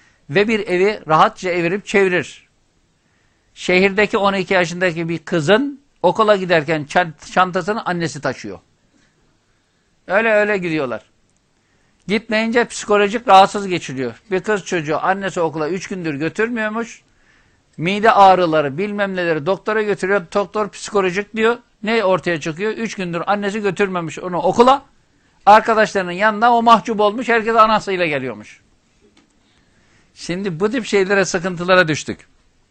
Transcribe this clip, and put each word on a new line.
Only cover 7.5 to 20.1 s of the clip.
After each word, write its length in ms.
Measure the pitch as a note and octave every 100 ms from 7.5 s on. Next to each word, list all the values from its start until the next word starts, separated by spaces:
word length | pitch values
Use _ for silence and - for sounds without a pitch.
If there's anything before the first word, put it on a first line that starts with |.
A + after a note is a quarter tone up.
| F3+ F3+ A3 -
annesi 360 | F3 E3 D3
taşıyor. 380 | C3+ B2 G#2+ F2 _ _ _ _ _ _ _ _ _ _ _ _ _ _ -
Öyle 240 | F#3+ A3+
öyle 260 | G#3 G#3 G#3
gidiyorlar. 460 | F3 D#3 C3 A2 - _ _ _ _ _ _ _ _ _ -
Gitmeyince 580 | G#3+ A3+ G#3+ A3+ A#3+ A#3
psikolojik 640 | - - G#3 G#3 A3+ A#3
rahatsız 400 | F#3+ F#3+ G#3 G3
geçiriyor. 540 | E3+ - C3 B2 A2 -
Bir 80 | F#3
kız 260 | F#3 G#3 -
çocuğu 340 | F3+ D3 D3+
annesi 400 | E3 G3 F#3+ F3+
okula 280 | D#3+ D3+ D3+
üç 180 | F#3 -
gündür 280 | F#3+ E3 C#3
götürmüyormuş. 840 | D#3 F#3 A3+ A#3+ G#3+ G#3+ A3+ - _ _ _ _ _ _ _ -
Mide 340 | E3 G#3 A3+
ağrıları, 680 | G3+ F#3+ F#3 F3 D#3 C#3+ C#3
bilmem 380 | G#3 G#3 G3 F#3
neleri 300 | F3 D#3 D3
doktora 360 | F#3+ - G#3+
götürüyor. 440 | G#3+ F#3+ F#3